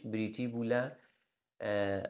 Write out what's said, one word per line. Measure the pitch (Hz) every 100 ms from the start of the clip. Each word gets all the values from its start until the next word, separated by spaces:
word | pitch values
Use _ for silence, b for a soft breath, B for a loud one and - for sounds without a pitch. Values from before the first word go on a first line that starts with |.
| -
بریتی | 110 110 110 123
بوو | 117 113
لە، | 123 127 - b b b _ _ -
ئە، | 107 104 98 98 -